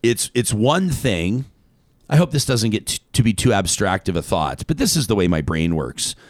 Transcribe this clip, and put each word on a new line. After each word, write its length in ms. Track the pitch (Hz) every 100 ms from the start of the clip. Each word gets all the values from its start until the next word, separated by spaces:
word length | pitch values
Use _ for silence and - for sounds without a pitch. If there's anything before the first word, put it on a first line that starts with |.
It's, 280 | 117 117 -
it's 220 | 233 190
one 340 | 107 117 165 185
thing. 560 | 143 131 92 85 120 135 _ _ _ _ _ _
I 80 | 143
hope 140 | 175
this 160 | 147 -
doesn't 240 | 123 113
get 160 | 107 -
t-, 140 | - _
to 100 | -
be 120 | 113
too 180 | 101 127
abstract 560 | 101 90 - 101 95 -
of 80 | 82
a 60 |
thought, 400 | 78 90 73 - -
but 120 | 156
this 180 | 202 165
is 120 | 117
the 60 |
way 140 | 104 90
my 140 | 82
brain 340 | 67 80 82 82
works. 380 | 64 - - -